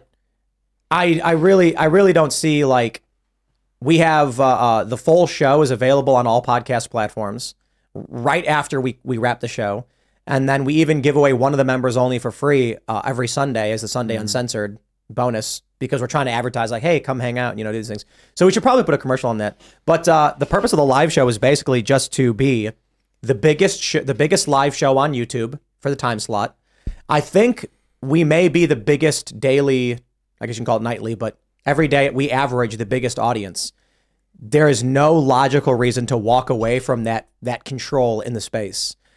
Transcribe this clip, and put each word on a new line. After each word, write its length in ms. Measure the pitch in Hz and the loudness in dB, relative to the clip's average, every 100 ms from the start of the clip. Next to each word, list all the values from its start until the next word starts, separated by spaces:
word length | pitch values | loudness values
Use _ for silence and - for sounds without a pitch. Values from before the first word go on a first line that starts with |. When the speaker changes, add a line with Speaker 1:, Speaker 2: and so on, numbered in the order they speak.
| _ _ _ _ _ _ _ _ - | _ _ _ _ _ _ _ _ -4
Speaker 1:
I, 300 | 170 180 160 | 0 2 2
I 60 | 170 | 2
really, 420 | 165 180 190 170 | 2 4 6 4
I 120 | - 156 | 2 2
really 260 | 185 190 | 4 6
don't 200 | 170 151 | 4 2
see, 320 | - 156 147 | 0 0 2
like, 380 | 139 127 117 - _ _ _ _ _ _ _ - | 2 2 0 -6 _ _ _ _ _ _ _ -8
we 180 | 123 165 | 2 4
have, 400 | 160 156 143 120 | 4 4 0 2
uh, 60 | 131 | 2
uh, 380 | 113 120 110 | 4 2 2
the 140 | 101 117 | 0 -2
full 280 | - 170 175 | 2 4 4
show 360 | - 139 147 | 2 2 4
is 80 | 139 | 2
available 440 | 127 127 139 135 | 2 2 2 4
on 120 | 123 120 | 2 4
all 160 | 120 | 0
podcast 480 | 127 120 117 120 - | 2 -2 0 -4 -4
platforms 640 | 117 104 - 104 113 - - _ _ _ | -4 -4 -6 -8 -8 -12 -18 _ _ _
right 520 | 107 - 120 131 165 160 | -18 -14 -6 -2 -2 0
after 320 | 151 139 139 | -2 -2 -4
we, 180 | 131 - | -4 -8
we 140 | - 117 | -6 -2
wrap 220 | 120 117 | -2 -4
the 80 | 117 | -6
show. 380 | - 104 104 - _ _ _ - | -6 -4 -6 -10 _ _ _ -4
And 220 | 135 135 | -2 0
then 160 | 139 | 0
we 100 | 135 | 0
even 260 | 156 156 156 | 2 2 2
give 160 | 139 143 | 2 4
away 160 | 143 | 4
one 200 | 123 135 | 4 2
of 40 | 143 | 2
the 60 | |
members 320 | 131 127 127 120 | 0 0 0 0
only 220 | 127 123 | 0 -2
for 120 | 120 | -6
free, 460 | - 143 139 120 - - | -4 0 2 0 -4 -6
uh, 120 | 107 | -6
every 220 | - 123 120 | -4 -4 -4
Sunday 440 | 143 139 113 107 | -2 -2 -2 -2
as 80 | 110 | -4
the 80 | 113 | -4
Sunday 260 | 123 113 | -6 -4
Speaker 2:
Mm-hmm. 80 | 110 | -4
Speaker 1:
Uncensored 560 | 107 123 123 110 104 107 _ _ _ | -4 -4 -4 -6 -8 -10 _ _ _
bonus, 540 | 107 123 110 - - _ - | -4 -2 -2 -6 -12 _ -10
because 220 | 131 139 | -6 -4
we're 60 | 123 | -2
trying 180 | 151 131 | -2 -2
to 60 | |
advertise, 400 | 117 123 120 113 | -2 -4 -4 -4
like, 100 | 113 | -2
"Hey, 160 | 160 156 | 0 -2
come 220 | - 131 | -2 -4
hang 180 | 123 123 | -4 -4
out," 180 | 123 104 | -4 -6
you 40 | |
know, 60 | 107 | -6
do 80 | 113 | -6
these 80 | 110 | -8
things. 160 | 107 - _ _ | -12 -14 _ _
So 100 | - | 2
we 60 | 185 | 4
should 120 | 190 | 4
probably 180 | 254 254 | 2 2
put 120 | 165 | 2
a 40 | 147 | 0
commercial 320 | 131 131 123 | 0 -2 -2
on 80 | 107 | -2
that. 220 | 104 - - _ | -4 -8 -20 _
But, 240 | - 165 170 | 0 2 4
uh, 260 | 156 151 - | 4 4 0
the 80 | 143 | -2
purpose 260 | 190 226 | 0 0
of 60 | 151 | 2
the 60 | |
live 280 | 135 131 160 | 4 4 2
show 160 | 156 127 | 2 0
is 100 | 110 | 2
basically 420 | 135 143 - 127 | 2 2 0 -2
just 320 | 104 135 - | 2 0 0
to 200 | - 127 | 0 0
be 360 | 107 139 120 104 - _ _ _ _ | 2 0 0 -4 -10 _ _ _ _
the 120 | 117 101 | -4 0
biggest 440 | 156 151 190 - | 2 4 0 0
sh-, 220 | - 160 | -4 -4
the 120 | 135 | -2
biggest 340 | 113 151 190 - | -2 0 0 2
live 260 | 139 143 | 0 0
show 240 | - 139 135 | 0 2 2
on 140 | 151 | 0
YouTube 480 | 131 113 120 113 147 _ _ | -2 -6 -6 -8 -10 _ _
for 100 | 139 | -6
the 60 | 139 | -4
time 220 | 123 107 | -4 -6
slot. 380 | - 104 - _ _ _ - - - | -4 -4 -6 _ _ _ -12 -12 -2
I 120 | 151 | -2
think 460 | 151 190 240 240 - _ _ - | 2 2 2 0 -10 _ _ -10
we 220 | 131 160 | 0 2
may 240 | 151 160 180 | 4 4 4
be 180 | 160 156 | 4 2
the 80 | |
biggest 640 | 123 123 143 156 - - 110 | 0 0 2 2 -2 -8 -4
daily, 600 | 135 139 139 131 123 120 _ _ _ - | 0 2 2 0 0 -6 _ _ _ -14
I 60 | 113 | -10
guess 100 | 113 | -8
you 40 | |
can 60 | 120 | -2
call 120 | 113 | -2
it 40 | |
nightly, 320 | 117 107 110 | -2 -6 -8
but 240 | 113 110 - _ _ | -6 -8 -10 _ _
every 220 | 139 143 151 | -4 0 2
day 240 | 139 139 | 2 2
we 220 | 127 139 | 0 -2
average 460 | 127 139 123 117 110 | 0 0 -2 -2 -4
the 80 | 110 | -4
biggest 300 | 127 120 120 | -2 -4 -2
audience. 520 | 113 113 98 85 - _ _ _ _ _ _ _ | -2 -2 -8 -10 -12 _ _ _ _ _ _ _
There 280 | 110 147 151 | -2 2 4
is 140 | 117 | 2
no 320 | 123 135 151 | 0 2 4
logical 600 | 165 135 127 135 139 143 120 | 4 4 4 4 2 2 0
reason 300 | 123 123 120 | 0 -2 -2
to 100 | 120 | -2
walk 340 | 107 123 123 | 2 0 0
away 300 | 117 113 123 | -2 0 -2
from 240 | 123 117 | -2 -4
that, 240 | 113 113 - _ | -2 -6 -8 _
that 200 | 120 120 | -8 -8
control 580 | - 131 - 139 120 110 | -10 -12 -4 -2 0 -2
in 100 | 117 | -6
the 80 | 117 | -8
space. 560 | - 113 101 - - - _ | -8 -8 -8 -8 -10 -12 _